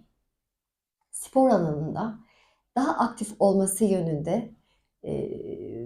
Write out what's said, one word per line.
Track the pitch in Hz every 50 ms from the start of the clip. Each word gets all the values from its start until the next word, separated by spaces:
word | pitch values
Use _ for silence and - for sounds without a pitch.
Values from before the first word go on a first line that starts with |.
| - _ _ _ _ _ _ _ _ _ _ _ _ _ _ _ _ _ _ _ _ _
spor | - - - - - 262 262 254
alanında | 220 180 170 156 151 147 147 151 156 160 214 226 - - - _ _ _ _ _ _ _ _ _ -
daha | 247 277 320
aktif | 320 - 240 233 - - 214 214 - -
olması | 208 196 190 196 190 190 - - 226
yönünde, | 196 190 180 170 165 156 143 156 165 190 233 220 - - _ _ _ _ _ _ _ _ _ -
e, | - - - - - - - - - - - - - - 113 120